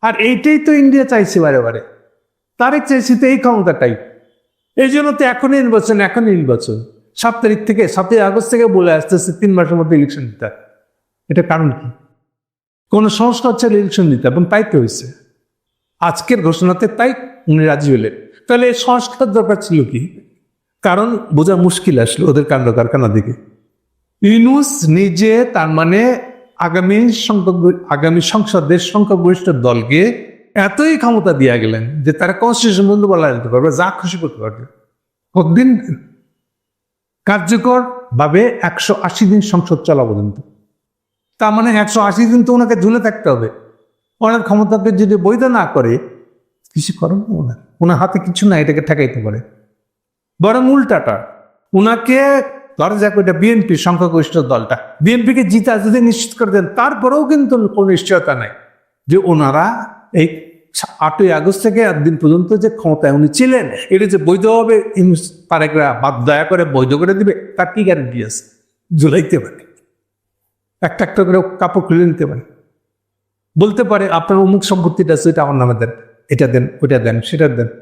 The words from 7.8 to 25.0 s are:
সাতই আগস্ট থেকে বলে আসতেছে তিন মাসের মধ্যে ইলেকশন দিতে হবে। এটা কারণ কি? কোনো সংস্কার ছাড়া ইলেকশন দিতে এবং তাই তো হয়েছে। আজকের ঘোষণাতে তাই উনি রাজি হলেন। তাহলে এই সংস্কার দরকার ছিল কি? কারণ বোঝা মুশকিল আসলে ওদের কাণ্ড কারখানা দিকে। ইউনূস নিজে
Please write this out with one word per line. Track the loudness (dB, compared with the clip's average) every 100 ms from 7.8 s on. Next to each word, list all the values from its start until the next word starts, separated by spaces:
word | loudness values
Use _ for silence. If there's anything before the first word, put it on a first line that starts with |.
| 0
সাতই | 0 0 2
আগস্ট | 2 0 -2
থেকে | 0 2
বলে | 4 2
আসতেছে | 0 0 -2 -2
তিন | -2 0
মাসের | 2 0 0
মধ্যে | 2 2
ইলেকশন | 0 -4
দিতে | -12 -10 -12
হবে। | -12 _ _ _ _ _ _ _
এটা | -2
কারণ | 0 0 0
কি? | -2 -10 -16 _ _ _ _ _ _ _ _ _
কোনো | 0 0
সংস্কার | 0 -2 0 -2
ছাড়া | 0 0
ইলেকশন | 0 0 0 2
দিতে | 2 0
এবং | 0 0
তাই | 0 0
তো | 0
হয়েছে। | 0 -4 -14 -20 _ _ _ _ _ _ _ _
আজকের | -4 -4 -2 0
ঘোষণাতে | 0 0 0 0 -2
তাই | 0 -2 -2 -12 -14 0
উনি | 2 2
রাজি | 0 2
হলেন। | 0 0 -8 -20 _ _
তাহলে | 0 2
এই |
সংস্কার | 0 0 -2 -2 -4 -2
দরকার | 0 0 -2
ছিল | 0 0 0
কি? | -4 -8 -14 _ _ _ _ _ _
কারণ | -2 0 -2 -4 -2 0
বোঝা | 2 2
মুশকিল | 2 0 0 0
আসলে | 0 0 0
ওদের | 2 0
কাণ্ড | 0 0
কারখানা | 0 0 0 0
দিকে। | 0 -2 -8 -14 _ _ _ _ _ _ _
ইউনূস | 2 4 4 4 0 -2 0
নিজে | 2